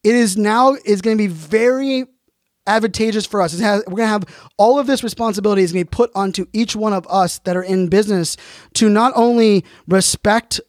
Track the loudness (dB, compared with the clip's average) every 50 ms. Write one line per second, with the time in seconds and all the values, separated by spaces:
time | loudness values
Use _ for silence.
0 | 2 2 2 4 2 0 0 -2 0 0 2 2 2 2 0 -2 -2 -2 -2 0
1 | 0 -2 0 0 -2 -2 -4 -10 -8 -4 -2 2 2 2 0 0 -2 -2 -2 -2
2 | -4 _ _ _ _ _ _ _ _ _ _ _ _ -2 0 0 0 -2 -2 -2
3 | -2 -2 -2 -4 -4 -4 -2 -2 -2 -2 -2 -2 0 0 0 -2 -4 -6 -4 -2
4 | -2 -2 -2 -4 -4 -8 -14 -20 -20 -16 _ 2 4 4 4 2 2 0 -2 -2
5 | -2 -8 -6 -4 -4 -4 -4 -2 -2 0 2 2 0 0 0 -4 -4 -4 0 0
6 | 0 0 _ -4 -4 -4 -4 -6 -10 _ -4 -4 -4 -2 -4 -4 -2 -2 -2 -2
7 | -4 -2 0 0 0 0 -2 -8 _ -4 -4 -4 -2 -2 -2 -2 0 2 2 2
8 | 2 2 -2 -2 -2 -4 -8 -12 -16 -20 -20 -20 -20 _ _ 2 2 4 4 4
9 | 2 2 2 2 2 4 4 4 4 4 4 2 0 -4 -20 _ _ 0 0 2
10 | 2 0 -4 -2 0 0 0 0 -2 _ -10 -10 -10